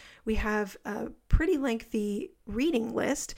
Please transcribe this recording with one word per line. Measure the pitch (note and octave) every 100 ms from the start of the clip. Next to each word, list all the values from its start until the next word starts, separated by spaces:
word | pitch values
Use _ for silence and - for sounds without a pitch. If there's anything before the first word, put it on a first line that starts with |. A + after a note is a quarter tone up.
| - - -
We | G#3+
have | G#3+ G#3+ G3+ - -
a | G#3 A3+ - _
pretty | - E4 D4+
lengthy | C4+ A3+ - A3 G#3 G3+ - - -
reading | G#3 D#4 B3+ A3+
list, | - - C#4+ -